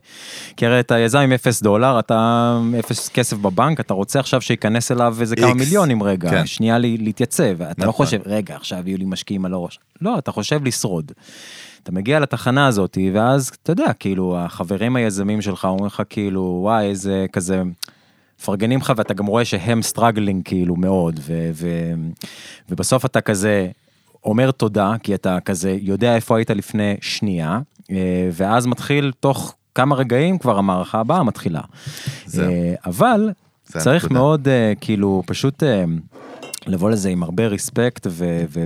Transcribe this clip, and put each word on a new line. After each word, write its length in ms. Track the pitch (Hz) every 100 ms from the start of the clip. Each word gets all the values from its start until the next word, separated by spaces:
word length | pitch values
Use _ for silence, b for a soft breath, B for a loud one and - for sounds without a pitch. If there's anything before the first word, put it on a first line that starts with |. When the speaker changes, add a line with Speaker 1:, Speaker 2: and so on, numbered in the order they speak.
| B B B B B -
Speaker 1:
כי 80 | 117
הרי 140 | 123
אתה 200 | 120 117
יזם 200 | 117 139
עם 120 | 139
אפס 300 | 127 131 113
דולר, 360 | 208 104 127 120
אתה 600 | - 113 113 117 120 120 117 117
אפס 300 | - 120 -
כסף 280 | - 120 110
בבנק, 420 | 101 92 135 156
אתה 140 | 127
רוצה 260 | 98 98 139
עכשיו 220 | 127 131
שייכנס 500 | - 117 107 117 -
אליו 260 | 123 120 113
איזה 140 | 117 117
כמה 120 | 113
Speaker 2:
איקס. 100 | 123
Speaker 1:
מיליונים 440 | 135 202 165 113
רגע, 260 | 101 95 87
Speaker 2:
כן. 160 | 92 80
Speaker 1:
שנייה 320 | - 110 117
לי-, 200 | 120 113
להתייצב. 640 | 110 - 123 - 135 85
אתה 220 | 82 87
לא 60 | 98
Speaker 2:
נכון. 160 | - 160
Speaker 1:
חושב, 140 | 107 92
"רגע, 300 | 107 90 73
עכשיו 280 | - 92 90
יהיו 100 | 95
לי 80 | 95
משקיעים 400 | 95 - 101 92
על 80 |
הראש." 260 | 92 87 - _ _
לא, 160 | 185 226
אתה 140 | -
חושב 320 | 107 101 151
לשרוד. 480 | 135 - 117 85 76 - B B B B B B
אתה 80 | -
מגיע 280 | 87 101 151
לתחנה 480 | 139 120 127 131 139
הזאת, 300 | 104 90 - 95
ואז, 380 | 98 117 135 131 -
אתה 80 | -
יודע, 220 | 180 320 -
כאילו, 380 | 101 95 92 87
החברים 560 | 85 - 87 95 113 127
היזמים 460 | 113 95 98 107
שלך 240 | 101 87 95
אומרים 200 | 95 101
לך, 160 | - 104
כאילו, 500 | - 101 95 92 90
"וואי, 220 | 98 113 101
איזה 400 | 98 98 95 95
כזה", 280 | - 87 95 90 87 B B B B B _
מפרגנים 380 | - 98 113 131
לך, 140 | 139 113
ואתה 160 | 104
גם 120 | 98 104
רואה 200 | 113 117
שהם 360 | 101 90 117
סטרגלינג, 600 | 104 - 113 107 101 95 -
כאילו, 300 | 92 87 87
מאוד, 440 | 92 95 85 80
ו-, 280 | 71 82 82
ו-, 400 | 78 87 85 82 82 80 - B B B B -
ובסוף 360 | 85 - 127 -
אתה 160 | 113
כזה 460 | - 101 104 104 90 - _ _ _ _ -
אומר 260 | 110 131
תודה, 420 | 131 110 104 98 113
כי 120 | 104 95
אתה 220 | 95 92 -
כזה 320 | 92 92 95
יודע 340 | 95 98 120 117
איפה 220 | - 113
היית 120 | 113
לפני 440 | 104 - 107 104 101
שנייה, 580 | - - 107 87 78 104 143 _ -
אה, 40 | 95 92 90 92
ואז 340 | 85 95 117 123
מתחיל 460 | 120 - 143 143 -
תוך 360 | 139 131 - - _ -
כמה 200 | 131 135
רגעים 420 | 127 123 165 185
כבר 200 | 123 101
המערכה 420 | 98 90 90 110
הבאה 240 | 117 180
מתחילה. 380 | 123 - - 80 - B 139 B B B -
Speaker 2:
זהו. 260 | - 90
Speaker 1:
אה, 220 | 87 87 87 92
אבל 440 | 90 233 220 - - _ _ _
Speaker 2:
זה 120 | -
Speaker 1:
צריך 240 | 82 165
Speaker 2:
הנקודה. 160 | - 127
Speaker 1:
מאוד, 280 | 139 156 135
אה, 260 | 131 110 101
כאילו, 420 | - 107 101 95 87
פשוט, 380 | 95 139 -
אה, 200 | 151 104 87 82 78 B B B - - -
לבוא 220 | 92 101
לזה 200 | 110 95
עם 140 | 90
הרבה 240 | 85 90 113
רספקט 600 | 101 - 117 120 - 98
ו-, 340 | 85 87 85 82
ו-, 160 | 80